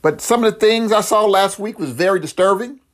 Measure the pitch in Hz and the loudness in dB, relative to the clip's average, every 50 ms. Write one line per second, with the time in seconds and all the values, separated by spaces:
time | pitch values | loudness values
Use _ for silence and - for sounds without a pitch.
0 | - 156 151 147 - - 233 240 233 220 208 214 214 214 226 226 226 214 220 208 | 0 -2 -2 -2 -4 -2 -2 2 2 0 0 2 2 2 2 2 0 0 0 0
1 | 202 - 226 214 214 208 196 190 196 190 190 - 202 220 214 - 156 139 120 123 | 0 2 0 2 2 4 4 2 2 0 -2 -6 -10 -10 -8 -8 -8 -8 -4 -2
2 | 175 185 196 185 160 156 - - 185 190 202 190 240 247 285 - _ _ | 0 0 0 0 -2 -6 -2 0 2 2 2 0 -2 -10 -12 -20 _ _